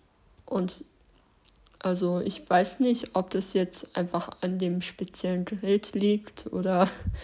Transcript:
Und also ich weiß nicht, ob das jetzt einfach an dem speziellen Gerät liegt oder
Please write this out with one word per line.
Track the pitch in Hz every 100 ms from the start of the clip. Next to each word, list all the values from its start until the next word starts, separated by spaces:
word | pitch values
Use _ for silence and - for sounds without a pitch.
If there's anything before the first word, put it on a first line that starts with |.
| _ _ _ _ -
Und | 196 180 - - _ _ _ _ _ - - _ -
also | 190 180 180 175
ich | 202 - -
weiß | 180 190 -
nicht, | 247 240 -
ob | 190 185
das | 190 190
jetzt | 190 180 - - -
einfach | 175 170 - -
an | 185 185
dem | 180 180
speziellen | - - 185 - 180 180
Gerät | 175 208 196 202 -
liegt | 196 208 208 - - -
oder | 185 185 180 190 - - -